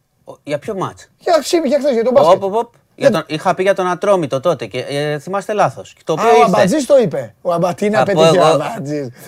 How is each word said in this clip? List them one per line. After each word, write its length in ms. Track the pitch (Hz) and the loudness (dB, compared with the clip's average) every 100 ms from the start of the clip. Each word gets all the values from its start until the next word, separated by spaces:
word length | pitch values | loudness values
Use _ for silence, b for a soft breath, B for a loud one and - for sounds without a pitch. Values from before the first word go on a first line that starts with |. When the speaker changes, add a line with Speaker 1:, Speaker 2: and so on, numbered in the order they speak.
| _ _ - | _ _ -20
Speaker 1:
Ο, 100 | - | -18
για 160 | - 147 | -8 -8
ποιο 160 | - 190 | -6 -8
μάτς; 340 | 127 92 - _ | -8 -10 -20 _
Speaker 2:
Για 240 | - 320 | 0 0
σή-, 200 | - 339 285 | 0 -2 0
για 140 | 277 | 0
χθες, 140 | 285 | 0
για 100 | 233 | 0
τον 100 | 226 | 2
μπάσκετ. 220 | 262 165 190 | 4 4 2
Speaker 1:
Οπ, 80 | |
οπ, 120 | 196 220 | 0 -4
οπ. 180 | - _ _ - | -6 _ _ 0
Για 140 | - | 0
Speaker 2:
Για 20 | |
Speaker 1:
τον, 120 | 160 - 151 | 0 -4 -4
είχα 180 | 185 | -2
πει 100 | 170 | 0
για 100 | 190 | 0
τον 140 | 196 180 | 0 -2
Ατρόμητο 520 | 175 202 190 143 135 | -2 0 0 0 -2
τότε 260 | 180 139 113 | -2 -2 -6
και, 140 | 123 | -8
ε, 400 | 110 143 147 147 | -6 -6 -4 -6
θυμάστε 340 | 175 196 185 | -6 -8 -6
λάθος. 400 | 208 147 101 - | -2 -2 -2 -20
Και 80 | _ - | _ -6
το 80 | |
Speaker 2:
Α, 20 | 160 | 0
Speaker 1:
οποίο 100 | 226 | 4
Speaker 2:
ο 60 | - | 4
Speaker 1:
ήρθε. 80 | 196 | 4
Speaker 2:
Αμπατζής 400 | - 180 302 254 | 4 2 0 4
το 120 | 277 | 4
είπε. 380 | 196 143 113 _ | 2 -4 -10 _
Ο 120 | 180 | -4
Αμπα-, 200 | 170 175 | -2 -2
τι 160 | - 208 | -2 -2
να 80 | 214 | 0
Speaker 1:
Θα 60 | |
Speaker 2:
πετύχει 220 | 202 170 165 | 0 2 4
Speaker 1:
πω 60 | |
Speaker 2:
ο 140 | 180 160 | 4 2
Speaker 1:
εγώ, 80 | |
Speaker 2:
Αμπατζής. 540 | 160 143 - 139 147 131 B | 2 -2 -8 -8 -8 -8 B